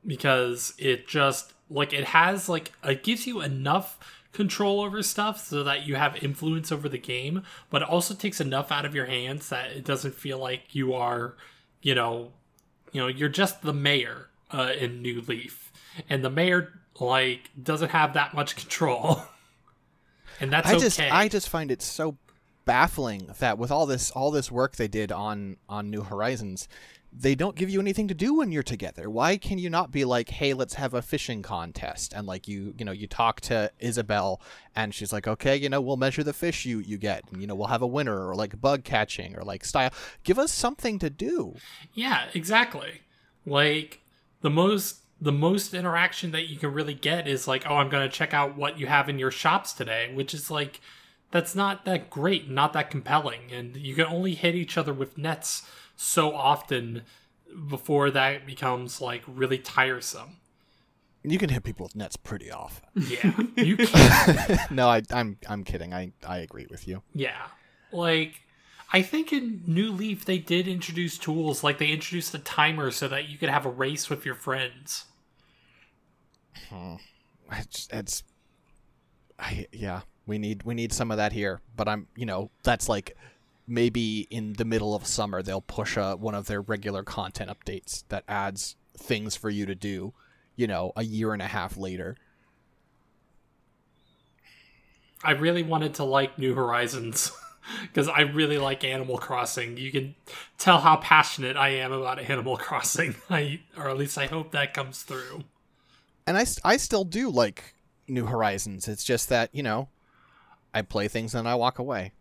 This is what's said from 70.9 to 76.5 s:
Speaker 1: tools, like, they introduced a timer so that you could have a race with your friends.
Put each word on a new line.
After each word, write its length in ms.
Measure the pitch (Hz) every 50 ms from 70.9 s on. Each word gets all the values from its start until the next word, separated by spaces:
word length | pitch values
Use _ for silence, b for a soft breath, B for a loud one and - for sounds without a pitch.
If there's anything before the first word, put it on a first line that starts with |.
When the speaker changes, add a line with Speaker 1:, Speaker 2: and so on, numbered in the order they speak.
| 165 175 175 165 -
Speaker 1:
tools, 460 | - - 160 156 165 160 151 135 - -
like, 140 | 147 143
they 120 | 143 151 151
introduced 420 | 156 156 - - 175 175 160 - -
a 40 | 151
timer 520 | - - - - 151 156 160 156 143 131
so 160 | 117 - 143
that 220 | 131 131 139 151 151
you 80 | 147
could 120 | 147 170 143
have 160 | 139 147 139
a 40 | 135
race 380 | 123 127 131 135 151 147 - -
with 160 | 151 139 -
your 100 | 139 127
friends. 720 | - - 139 131 131 131 123 123 127 143 - - - - _ _ _ _ _ _ b b b b b b b b b b b b b _ _ _ _ _ _ _ _ _ _